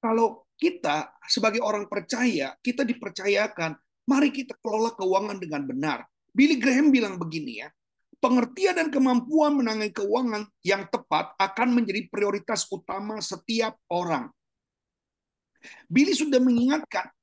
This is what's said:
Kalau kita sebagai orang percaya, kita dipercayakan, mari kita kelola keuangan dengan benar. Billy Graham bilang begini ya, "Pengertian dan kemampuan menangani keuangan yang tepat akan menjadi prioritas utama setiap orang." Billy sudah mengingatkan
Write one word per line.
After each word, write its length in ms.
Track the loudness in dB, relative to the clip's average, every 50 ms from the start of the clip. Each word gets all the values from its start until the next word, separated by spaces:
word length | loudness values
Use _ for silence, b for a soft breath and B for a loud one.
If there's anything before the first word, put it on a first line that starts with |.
| 0
Kalau 420 | 0 2 2 2 0 0 -6 _ _ _ _
kita 560 | -2 -2 -2 0 -2 -2 -2 -2 -4 -6 _ _ -4
sebagai 380 | -4 -2 0 0 0 0 0 -2
orang 240 | -2 -2 -4 -4
percaya, 640 | -6 -8 -8 -4 -4 -2 0 0 0 0 0 -4 -4 -8 _
kita 240 | _ -6 -2 -2 -2
dipercayakan, 960 | -2 -2 -4 -6 -12 -12 -6 -2 0 0 2 0 -2 -2 -4 -6 -6 -6 -10 _ _ _ _ _
mari 240 | 0 2 2 2 2
kita 300 | 0 -4 -10 -10 -14 _
kelola 320 | _ -4 -2 0 -2 -2 -2
keuangan 460 | -2 -2 2 2 2 0 -2 -6 -8
dengan 240 | -8 -6 -6 -6 -6
benar. 360 | -6 -6 -4 -2 -2 -4 -4 -8 _ _ _ _ _ _
Billy 240 | 4 4 4 4 2
Graham 320 | 2 2 2 4 4 6
bilang 240 | 6 4 2 0 -4
begini 480 | -6 -8 -6 -6 -6 -8 -8 -10 -12 -14
ya, 80 | -16 _ _ _ _ _ _ _ _ _ _
"Pengertian 560 | 2 4 4 4 2 0 -2 0 0 2 2
dan 160 | 2 0 0
kemampuan 640 | 2 2 2 4 4 2 0 2 2 4 4 4 4
menangani 400 | 2 0 0 0 -2 -4 -4 -4
keuangan 480 | -4 -2 0 0 0 0 0 -2 -4 -6 -10 _ _
yang 240 | _ 0 0 0 0 -4
tepat 420 | -6 -6 -4 _ -2 -2 -2 -4 -2 _
akan 400 | -2 -2 0 0 0 2 2 2
menjadi 320 | 2 0 -4 -6 -6 -6
prioritas 560 | -4 -2 -2 0 -2 -4 -4 -4 -4 -4 -4
utama 560 | -6 -8 -12 _ -10 -10 -8 -8 -8 -8 -8 -8
setiap 560 | -8 -8 -10 _ -4 -2 -2 -2 -2 -4 _ _
orang." 400 | _ -4 -4 -2 -2 -2 -4 -4 -8 _ _ _ _ _ _ _ _ _ _ _ _ _ _ _ _ _ _ _ _ _ _ _ _ _ B B B B B B
Billy 240 | B 4 4 4 4
sudah 280 | 2 0 0 2 2 4
mengingatkan 680 | 4 4 4 4 2 2 2 0 -2 _ -6 -6 -6 -6 _ _